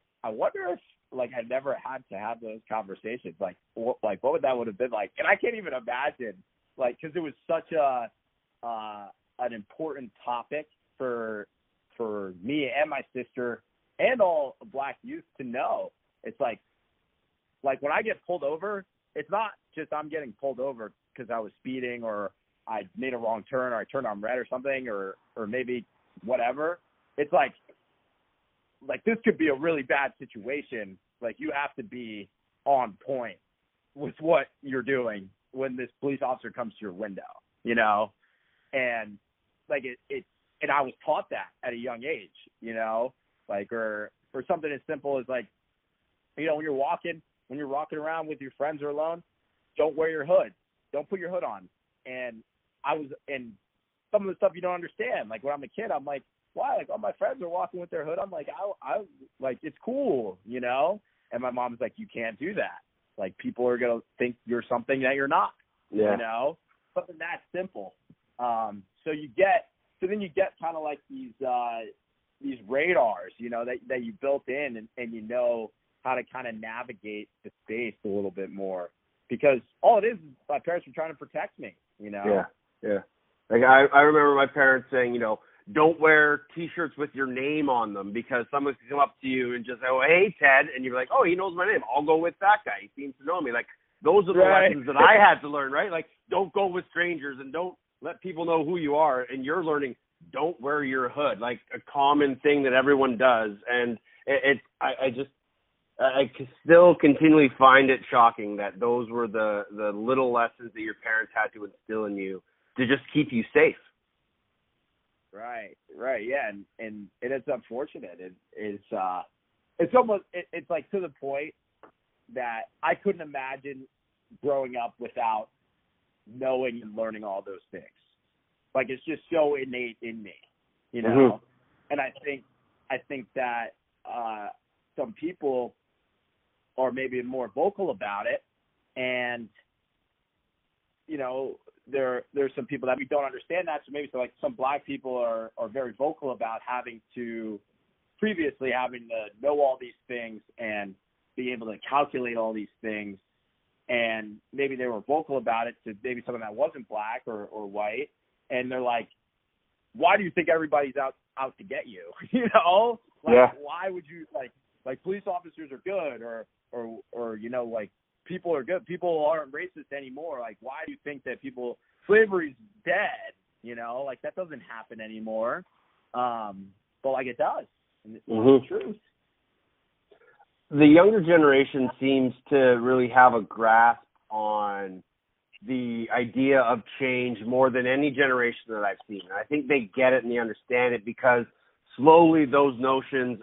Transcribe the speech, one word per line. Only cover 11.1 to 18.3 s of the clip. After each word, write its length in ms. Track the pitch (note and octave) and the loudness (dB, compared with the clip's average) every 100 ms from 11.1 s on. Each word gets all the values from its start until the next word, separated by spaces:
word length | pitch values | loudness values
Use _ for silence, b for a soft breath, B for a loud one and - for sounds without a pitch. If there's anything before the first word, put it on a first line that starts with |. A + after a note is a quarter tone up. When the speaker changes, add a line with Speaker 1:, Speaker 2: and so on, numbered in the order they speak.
| A#2 A2 G#2+ G#2 _ _ _ _ - | -4 -6 -8 -12 _ _ _ _ -8
Speaker 1:
for 380 | A2+ G#2 F#2+ F2+ | -6 -6 -8 -10
me 260 | G#2 D3+ C3 | -6 -4 -2
and 220 | C3+ D#3 | -2 -2
my 120 | C#3 - | -4 -10
sister 480 | B2+ A#2+ C3 B2 A#2 _ _ _ - | -12 -12 -8 -8 -8 _ _ _ -2
and 200 | G3 C4 | 0 2
all 360 | F#3 D#3 C3+ - A2+ | 2 0 -4 -10 -14
black 260 | C3+ C#3 - | -10 -10 -10
youth 220 | A#2 E4 - - | -14 -16 -16 -14
to 60 | |
know. 480 | B3 - F#3 G3+ F2+ _ _ _ | -10 -6 -4 -4 -8 _ _ _
It's 140 | A2+ - | -12 -4
like, 200 | B2 G#2+ _ _ _ _ _ _ _ _ _ _ | -4 -6 _ _ _ _ _ _ _ _ _ _
like, 200 | C#3 C3 | -4 -2
when 100 | C#3+ | -2
I 100 | E3+ | -2
get 220 | G#3+ - | -2 -6
pulled 160 | - | -6